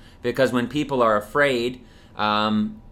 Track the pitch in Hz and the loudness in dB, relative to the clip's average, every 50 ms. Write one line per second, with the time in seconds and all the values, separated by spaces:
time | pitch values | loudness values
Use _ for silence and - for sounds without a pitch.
0 | - - - - - 120 120 131 131 123 120 123 117 117 120 151 147 139 143 127 | -20 -20 -16 -8 -6 -4 0 0 2 2 2 0 -2 -2 -2 -4 -4 -2 0 2
1 | 117 113 107 104 104 - - 147 147 139 127 120 117 123 123 - - - - - | 2 2 2 2 0 -2 0 0 2 2 2 0 -2 -4 -6 -8 -14 -20 -20 -20
2 | - - - - 104 107 107 107 107 107 107 107 107 107 107 - - - | -20 -16 -8 -4 -2 0 2 2 2 2 0 0 0 -2 -6 -10 -18 -20